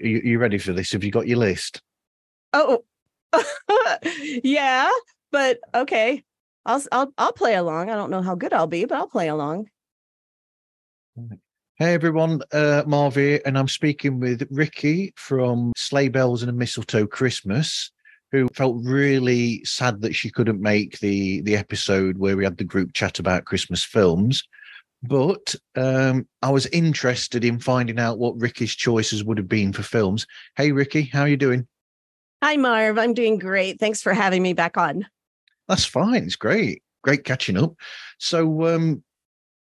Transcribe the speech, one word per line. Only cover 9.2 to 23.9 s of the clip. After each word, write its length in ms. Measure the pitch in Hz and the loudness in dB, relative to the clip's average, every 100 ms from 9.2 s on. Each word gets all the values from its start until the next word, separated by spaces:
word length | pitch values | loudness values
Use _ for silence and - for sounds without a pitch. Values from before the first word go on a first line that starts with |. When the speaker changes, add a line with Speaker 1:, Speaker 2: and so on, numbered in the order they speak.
| 165 | -2
Speaker 2:
along. 380 | 151 147 165 214 _ _ _ _ _ _ _ _ _ _ _ _ _ _ - 117 101 _ _ _ - | -2 -4 -6 -8 _ _ _ _ _ _ _ _ _ _ _ _ _ _ -18 -16 -18 _ _ _ -2
Speaker 1:
Hey, 160 | 165 | 0
everyone, 480 | 170 165 160 160 160 - | 2 2 2 0 0 -2
uh, 320 | 151 147 147 151 | 0 4 2 2
Marv 280 | 147 143 131 | 2 2 2
here, 240 | 139 147 143 | 2 2 0
and 120 | 135 | 0
I'm 100 | 135 | 0
speaking 520 | - 156 147 139 127 | 0 -2 0 -2 -2
with 280 | 123 120 117 | -2 -2 -4
Ricky 640 | 139 151 - 147 165 196 - | -2 -2 -2 0 0 -2 -8
from 580 | - 135 123 120 120 120 | -4 0 2 0 -2 -4
Sleigh 340 | - 143 139 | -2 0 2
Bells 320 | 127 127 120 | 2 2 0
and 80 | 123 | -2
a 40 | |
Mistletoe 520 | 120 120 - 107 113 104 | -2 -4 -4 -2 0 0
Christmas, 840 | - 131 - 95 107 160 - - _ _ - _ | 0 -2 -2 -2 -2 -2 -4 -10 _ _ -20 _
who 160 | 135 127 | 0 0
felt 280 | - 131 120 | 0 -2 -2
really 800 | 120 135 139 135 123 123 120 113 | -2 2 2 2 2 2 0 -2
sad 380 | - - 127 101 | -6 -2 -2 -2
that 140 | 110 104 | -4 -4
she 140 | 117 | -4
couldn't 300 | - 113 104 | -2 0 0
make 380 | 104 104 104 - | 2 0 0 -4
the, 420 | 104 101 98 95 | -2 0 0 -2
the 140 | 98 104 | 0 -2
episode 640 | 98 104 - 98 95 92 | -2 -6 0 2 2 0
where 180 | 98 98 | 0 0
we 80 | |
had 140 | 98 85 | 0 -2
the 60 | |
group 300 | 95 101 90 | -4 -2 -2
chat 260 | - 95 - | -2 -4 -2
about 260 | 90 90 - | 0 0 0
Christmas 380 | 95 - 90 | -4 -4 -6
films. 600 | - | -2